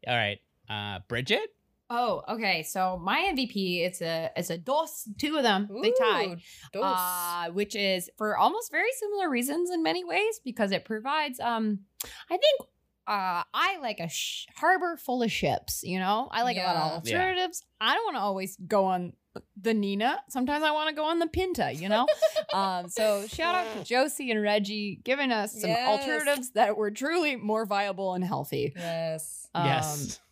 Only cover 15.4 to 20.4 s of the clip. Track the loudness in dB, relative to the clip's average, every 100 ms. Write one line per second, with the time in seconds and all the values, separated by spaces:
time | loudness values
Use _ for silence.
15.4 | 2 0 -2 -8 -4 -2 0 0 0 0
16.4 | 0 0 0 2 0 -2 -2 2 2 0
17.4 | -2 -4 _ _ 2 2 0 -2 -2 -2
18.4 | -6 -8 2 4 4 2 -2 -10 _ -20
19.4 | _ -6 0 2 2 2 0 0 -4 -2